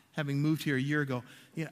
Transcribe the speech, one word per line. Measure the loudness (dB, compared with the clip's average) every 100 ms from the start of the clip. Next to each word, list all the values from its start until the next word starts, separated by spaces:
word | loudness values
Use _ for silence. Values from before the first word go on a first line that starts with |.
| _
having | -4 0 2
moved | 2 2
here | 2 0
a |
year | 2 0
ago. | 0 -4 -6 -18 -12
You | -8
know, | -8